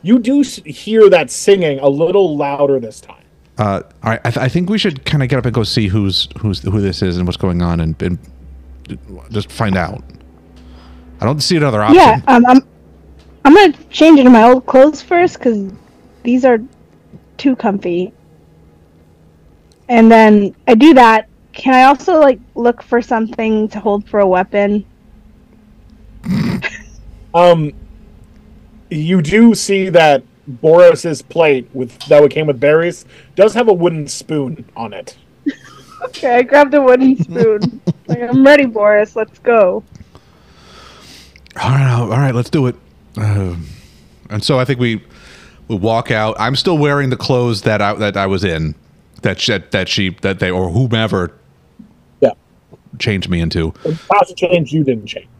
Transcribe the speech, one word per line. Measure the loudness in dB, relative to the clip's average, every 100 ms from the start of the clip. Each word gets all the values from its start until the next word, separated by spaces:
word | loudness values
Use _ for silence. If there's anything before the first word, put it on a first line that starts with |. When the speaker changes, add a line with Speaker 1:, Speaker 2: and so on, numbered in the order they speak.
Speaker 1:
You | 2 0
do | 2 -2
s-, | -2 -6
hear | -20 -18 -4 4 6
that | 4 0
singing | -4 0 0 0 0
a | -2
little | 0 -2 0 0 -2
louder | -6 -2 -2 -2
this | -6 -18
time. | -20 -20 _ _ _ -6
Speaker 2:
Uh, | -4 -4 -8 _
all | -6
right, | -4
I, | -4
th-, | -4 -4
I |
think | -4 -4
we | -2
should | -4 -6 -6
kinda | -4 -2
get | -2
up | -2
and |
go | -4
see | -4 -2 -2
who's, | -2 -2 -4 -8 -6
who's, | -6 -6
who | -4 -4
this | -4 -4
is | -4 -2
and | -4
what's | -4
going | -4 -4
on, | -4 -2
and, | -4 -6
and | -8 -8 -12 -20 -20 -20 -20 -20 -20 -20 -18 -20 -10
just | -10 -10
find | -6 -4 -2
out. | -4 -10 -20 -20 -20 _ _ -20 -20 -20 -20 -20 -20 -8
I | -6
don't | -4
see | -2 -2
another | 0 0
option. | 2 4
Speaker 3:
Yeah, | 4 2 2
um, | 2 4
I'm, | 2 2 _ _ _ _ -20 _ _
I'm | 2 4
gonna | 4 0 -14
change | 2 6 6
into | 8
my | 6 6
old | 4 2
clothes | 4 4 2
first, | -4 0 0 -2
'cause | -4 -4 -8 -14 _ _ _ _
these | -4 0 2
are | 0 -4 _ _ _ _ -20 _ -6
too | -4 -2
comfy. | -4 -4 -6 -6 -8 _ _ _ _ _ _ _ _ _ _ _ _ _ _ _ _ _ -2
And | 4 6
then | 6 6 4 2 -6 0
I | 4
do | 6
that. | 8 6 4 -2 _ _
Can | -8 0
I | 4
also, | 4 4 0 2
like, | 4 2 -8 -4
look | -4 -4
for | -4 -4
something | -2 -4 -4 -6 -4 -2 -4
to | -6
hold | -4 -4 -4
for | -2
a | 0
weapon? | 0 -2 -2 -2 -4 -6 _ _ _ _ _ _ _ _ _ _ _ -20 -18 -6 -4 -4 -6 -10 -16 -20 -20 -20 -20 -4
Speaker 1:
Um, | 2 4 2 -2 -10 -20 -20 -20 -20 -20 -20 _ -20 _ -20 _
you | -8 -2 0
do | 0 4 4 4
see | -2 -4 0
that | 2 4 2 _ _ -20
Boris's | -4 2 6 6 4 -4 -8
plate | -8 -2 0 0 -4
with, | -12 -12 -12 2
that | 4 4
came | 0 -4
with | -2
berries | 0 0 -2 -8 _ -20 _ 0
does | 2 2
have | 0
a |
wooden | 0 0 -4 -10
spoon | -14 -8 -6 -6 -10 -16 -14
on | -14
it. | -14 -18 _ _ _ -10
Speaker 3:
<laughs> | -10 -20 -20 -20 -16 -16
Okay, | -8 -2 0
I |
grabbed | 2 2 4
a | 2
wooden | 4 4 2 0
spoon. | -4 0 0 0 -4 -8 -8
Speaker 2:
<laughs> | -8 -6
Speaker 3:
Like, | -6
"I'm | -2 2 4
ready, | 4 2
Boris. | 0 0 2 0 -6
Let's | -8 _
go." | 0 2 2 -2 -10 -20 -20 -20 _ _ _ _ _ -20 -20 -20 -20 -20 -20 _ _ -8
Speaker 2:
All | -4
right, | -2 0
all | -2 -2
right, | -2 -2 -2
let's | -4
do | -2 -4
it. | -6 _ _ _ -8
Um, | -4 -4 -6 -10 -14 -20 _ _ _ _ -12
and | -10
so | -4 -4
I | -2
think | -4
we, | -4 -6 _ -20 -20 -20 -20 _ -10
we | -6
walk | -2 -4 -4
out. | -4 -4 -4
I'm | -6 -4
still | -2 -2
wearing | 0 -2 -4
the | -6
clothes | -4 -2 -2 -4
that | -4 -2
I, | -2
that | -4 -6 -4
I | -4
was | -4
in, | -4 -4 -6 -10 _ _ _ _
that | -6 -4
she, | -4 -4
that | -4 -6 -4
she, | -4 -6 -4
that | -6 -4
they, | -4
or | -4 -4
whomever | -4 -2 -2 -2 -4 -6 _ _ _ _ _ -20 _ _ _
Speaker 1:
Yeah. | -4 -4 _ _ _ -20 _ -8
Speaker 2:
changed | -4 -4 -4
me | -4
into. | -4 -4 -6 -8
Speaker 1:
The | -8 -8 -2
costume | 0 0 -4
change, | -2 -2 -2
you | -4
didn't | -2 -4 -8
change. | -18 _ _